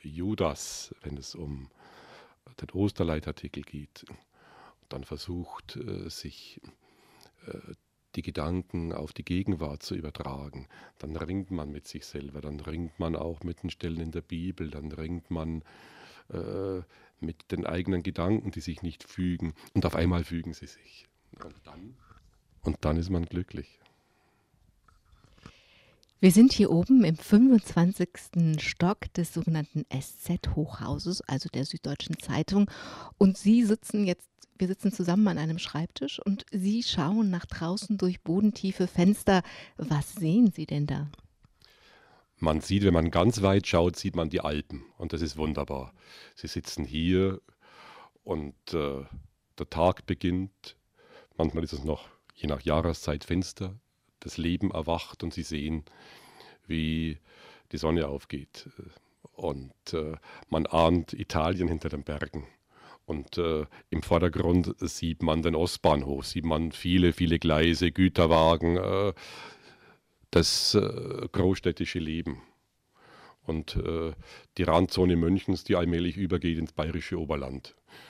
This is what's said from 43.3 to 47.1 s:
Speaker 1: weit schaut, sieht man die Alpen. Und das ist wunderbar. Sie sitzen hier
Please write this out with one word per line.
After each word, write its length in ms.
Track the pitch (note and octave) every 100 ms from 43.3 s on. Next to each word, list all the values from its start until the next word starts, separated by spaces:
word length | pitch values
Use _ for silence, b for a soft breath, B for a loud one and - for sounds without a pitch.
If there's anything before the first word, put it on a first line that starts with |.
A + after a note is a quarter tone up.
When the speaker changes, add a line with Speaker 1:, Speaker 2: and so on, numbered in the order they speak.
| G#2+
Speaker 1:
weit 240 | G2 G2 -
schaut, 300 | E2+ F2 -
sieht 200 | F#2+ E2+
man 140 | D#2+
die 120 | F2
Alpen. 440 | D2+ D2+ - C#2 - _
Und 140 | E2+
das 100 | D#2+
ist 120 | D#2+ D2+
wunderbar. 600 | D#2 D2+ C#2+ C#2 B1+ _ b b b -
Sie 120 | -
sitzen 380 | F2+ - - C2
hier 560 | D2+ E2